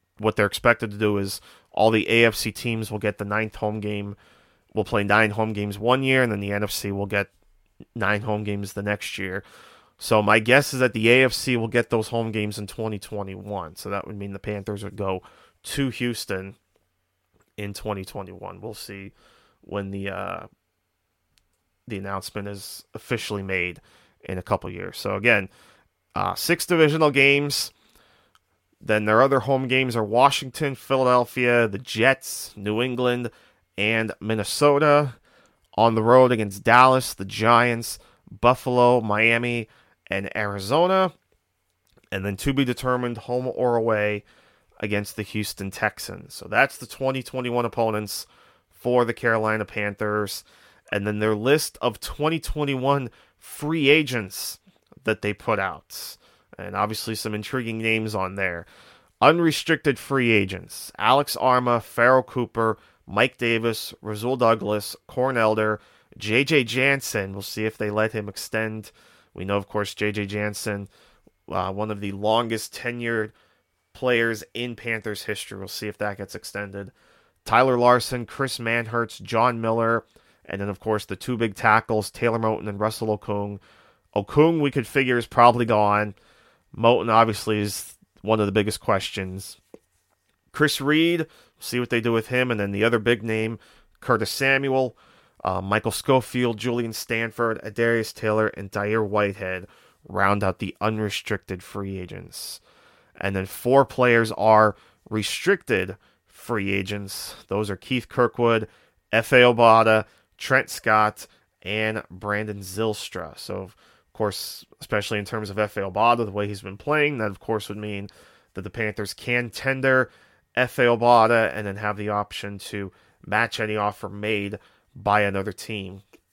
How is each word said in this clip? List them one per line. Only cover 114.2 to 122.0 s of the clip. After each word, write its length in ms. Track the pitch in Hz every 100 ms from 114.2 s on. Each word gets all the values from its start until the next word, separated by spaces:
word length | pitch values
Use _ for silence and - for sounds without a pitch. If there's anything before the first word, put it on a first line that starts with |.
| 107 - - - - -
especially 380 | - 107 104 104
in 60 | 101
terms 240 | 117 104
of 80 | 98
Efe 340 | 107 - 98
Obada, 340 | 95 117 120 110
the 60 |
way 160 | 101 104
he's 160 | 101
been 140 | 98 98
playing, 420 | - 151 147 139
that, 100 | 107
of 100 | 98
course, 300 | - 110 -
would 80 | 104
mean 320 | 107 101 101 - - _ _
that 100 | -
the 60 | 98
Panthers 440 | 120 107 104 104
can 360 | - - 120 120
tender 600 | - 135 135 131 131 123 _ _ _ _ -
Efe 400 | 123 - 123 117
Obada 540 | 120 120 113 117 110
and 140 | 67 104
then 80 | 98
have 220 | 107
the 120 | 104